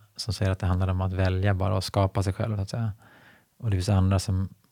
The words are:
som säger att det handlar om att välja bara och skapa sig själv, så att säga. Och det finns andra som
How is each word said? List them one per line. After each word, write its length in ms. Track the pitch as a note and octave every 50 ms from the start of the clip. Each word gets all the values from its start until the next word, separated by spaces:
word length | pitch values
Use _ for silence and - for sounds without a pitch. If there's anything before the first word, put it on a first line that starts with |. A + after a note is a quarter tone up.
| - _ _
som 180 | - - - G2
säger 180 | - G2+ F#2+
att 80 | F#2+ -
det 80 | F#2
handlar 200 | F2+ F#2 F2+ F#2+
om 140 | F#2 F#2 F#2
att 120 | F#2+ F#2 F2+
välja 400 | F#2 F#2+ F#2 F#2 F#2 G2+ G#2 G2
bara 220 | F#2 F#2+ G2 G2
och 80 | F#2+ -
skapa 400 | - - G2+ G2 G2 - G2 F#2+
sig 100 | G2 F#2+
själv, 220 | - - A2 G#2+
så 60 | G2
att 80 | F#2+ -
säga. 220 | - A#2 A#2 A2 G2 - - - - - - - - _ _ _ _ -
Och 100 | - A2
det 80 | G2
finns 120 | F#2 F2+ G#2
andra 300 | G2+ F#2+ F#2 F#2 G2 F#2
som 300 | - - F#2+ F#2+ G2 - - - _ _